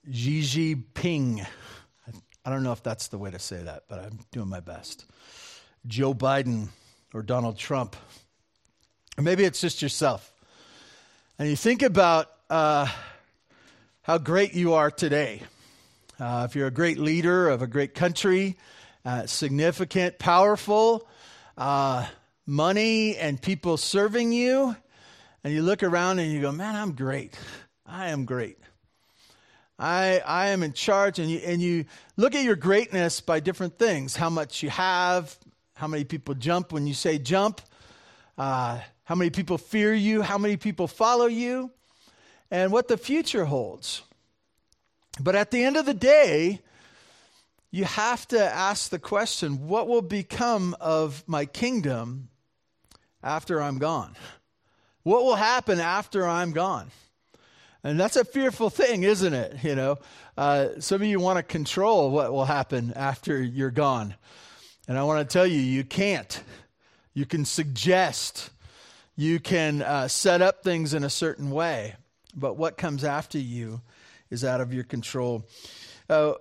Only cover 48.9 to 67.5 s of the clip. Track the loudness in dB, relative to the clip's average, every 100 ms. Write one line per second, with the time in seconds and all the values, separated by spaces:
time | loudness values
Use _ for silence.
48.9 | -8 -2 0 0 -2 -4 -4 -2 -2 2
49.9 | 0 0 -4 -4 -2 0 0 -2 -4 0
50.9 | 0 0 -4 -6 -4 -4 -4 -2 0 -2
51.9 | -4 -6 -10 -14 _ _ _ _ _ _
52.9 | _ _ _ -6 -6 -2 -2 -2 -2 -2
53.9 | -2 -6 -14 -20 -20 _ _ _ _ _
54.9 | _ 4 4 6 4 4 2 2 0 2
55.9 | -2 -2 0 0 0 0 -2 -2 -4 -8
56.9 | -20 _ _ _ _ _ _ -20 _ -4
57.9 | 0 2 2 2 0 0 0 -2 2 2
58.9 | 4 2 4 2 0 -4 -4 -4 0 -2
59.9 | -2 -6 -20 -16 -2 2 2 0 -2 -2
60.9 | 0 2 2 2 0 -2 -6 -4 0 4
61.9 | 4 4 2 0 0 0 0 0 -4 -4
62.9 | -4 -4 -4 -4 -2 -2 -2 -2 2 2
63.9 | 0 -4 -12 -20 -20 -20 -20 -20 _ -6
64.9 | -2 0 0 2 4 4 4 0 -2 -2
65.9 | -2 0 -2 -6 -14 -14 -20 _ _ _
66.9 | _ _ -6 -4 -2 -2